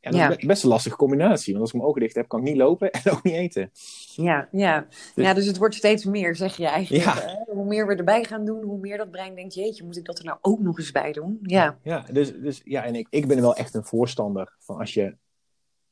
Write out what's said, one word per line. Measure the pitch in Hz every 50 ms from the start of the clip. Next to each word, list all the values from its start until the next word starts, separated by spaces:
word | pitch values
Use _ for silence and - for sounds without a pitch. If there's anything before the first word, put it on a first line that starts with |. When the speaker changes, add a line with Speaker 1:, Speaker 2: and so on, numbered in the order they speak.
Speaker 1:
Ja, | _ - 123
dat | 175
Speaker 2:
Ja. | 165 143
Speaker 1:
is | 113
be-, | - -
best | 143 196 202 -
een | 131
lastige | - - - 120 117
combinatie. | - - 131 139 139 160 208 208 156 - - 98
Want | 101 110
als | 113 -
ik |
mijn | 123 - 147
ogen | 151 131
dicht | 117 110 -
heb, | 120 117 _
kan | - 113
ik | 127
niet | 139 151
lopen | 135 131 139 170 185 196 190 -
<laughs> | - -
en | 202 170
ook | 123 -
niet | 190 165
eten. | 165 180 175 - - 95 95 _ - - - - - - - -
Speaker 2:
Ja, | - 160 175 160 143 135 - -
ja. | 190 202 185 160 151 - - - - - - -
Speaker 1:
Dus | - -
Speaker 2:
Ja, | 190 190
dus | 190 202
het | 202 196
wordt | 180 202 220 208
steeds | - - 208 214 220 214
meer, | 196 196 208 185 175 170
zeg | 165 190 190 190
je | - 175
eigenlijk, | 156 143 170 190 - - 147 170
Speaker 1:
Ja. | - 147 -
Speaker 2:
hè? | - 156 185 208 226 226 208
Hoe | 196 202
meer | 202 208 214 214
we | 196 202
erbij | 175 180 170 208 233 233
gaan | 220 220 220 214
doen, | 208 220 220 220
hoe | 202 202 196
meer | 190 202 202
dat | 208 214 185
brein | 165 180 190 190 185
denkt, | 180 185 190 -
"Jeetje, | 180 196 220 220 - 165
moet | 175 170
ik | 175 170
dat | 175 175 170
er | 165
nou | 165 147 -
ook | _ 196 214 220
nog | 208 180 165 -
eens | 160 143 139
bij | 139 143 147 151
doen?" | 147 151 175 214 220 208
Ja. | - 180 190 170 151 143 - _
Speaker 1:
Ja, | 147 170 147 127 - 139
dus, | 139 143 135 - 78
dus, | 123 147 135 - _
ja, | - 135 135 110
en | 120 117
ik, | 117 110 _
ik | - 151 147 131
ben | 143 127
wel | 123 123 117
echt | - 123 - -
een | 113 107
voorstander | - - 113 123 120 - - 110 104 101 95 95 - _ _
van, | _ _ 101 82
als | 101 101 -
je | 110 101 95 - _ _ _ _ _ _ _ _ _ _ _ _ _ _ _